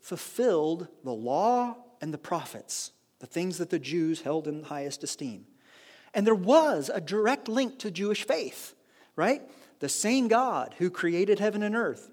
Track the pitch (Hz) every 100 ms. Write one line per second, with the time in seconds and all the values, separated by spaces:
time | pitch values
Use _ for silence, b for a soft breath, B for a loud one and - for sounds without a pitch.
0 | - 175 - - 247 165 156 170 175 -
1 | 131 110 120 147 220 247 247 233 - -
2 | 151 147 - 170 - - - - - _
3 | _ - - 170 180 170 - 170 131 170
4 | 160 160 135 160 151 151 147 143 143 -
5 | 147 - 135 98 107 b b b b b
6 | b 214 208 214 185 311 311 165 135 -
7 | 156 208 214 277 - 233 247 - 214 170
8 | 202 202 - 320 143 - - - b b
9 | b - 190 285 - B B B 143 -
10 | 208 262 233 226 254 156 117 - 180 180
11 | 170 170 196 185 214 208 208 226 185 113
12 | -